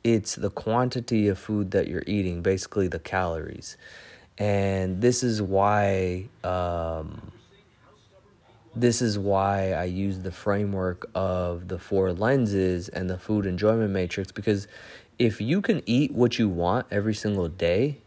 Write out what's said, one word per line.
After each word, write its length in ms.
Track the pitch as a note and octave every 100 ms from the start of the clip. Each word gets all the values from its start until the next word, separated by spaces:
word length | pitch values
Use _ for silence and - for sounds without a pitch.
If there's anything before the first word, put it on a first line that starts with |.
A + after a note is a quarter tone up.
It's 320 | A#2 A2+ G2+ -
the 160 | G2+
quantity 760 | - - A2+ B2+ B2 A#2 A2+ G#2
of 120 | F#2
food 320 | - G#2+ F#2+
that 160 | G2 -
you're 160 | E2+ -
eating, 380 | G2+ F#2 E2+
basically 440 | F#2 F#2+ - G#2+ F#2
the 120 | E2
calories. 760 | - F#2+ F2+ E2 D#2 - - - - - - - - -
And 640 | G#2 G2+ G2 F#2+ F#2 F#2
this 220 | A#2+ B2
is 180 | B2 A2
why, 880 | F#2+ G2 G2+ G#2 G2+ F#2+ F#2 F2+ G2+ _
um, 880 | F2+ F#2 F2 E2+ E2 D#2+ D#2 - - - _ - _ _ - _ _ - _ _ _ _ - A#2
this 260 | A#2+ A2+
is 180 | A#2+ G#2
why 540 | G2 G2 G2 G2 F#2+
I 120 | E2 F2+
use 340 | F#2 G2 F#2
the 120 | F#2
framework 760 | E2+ G#2 G2+ G#2 G2 F#2 F2+ -
of 540 | - F#2+ F2+ F2+ F2 F2+
the 120 | F2+
four 340 | - G2 F#2+
lenses 760 | F2+ A2 C3+ A2+ G2 F#2 F2+ F2+
and 220 | - F#2
the 80 | F2+
food 280 | - G#2+ G2
enjoyment 460 | F#2 G#2 A2+ G#2+
matrix, 400 | F#2+ F2+ - F#2
because 360 | - G#2+ G2+ G2 - - - - _
if 240 | A#2+ G2+
you 180 | G#2+ F#3
can 220 | G3 E3+ -
eat 280 | B2 D3
what 260 | - A#2+ -
you 80 | G#2+
want 380 | E2+ F2 A2+ -
every 260 | G2+ G#2+ G#2+
single 340 | G#2+ G2+ E2+
day 480 | E2 E2+ F#2 C#3+ C#3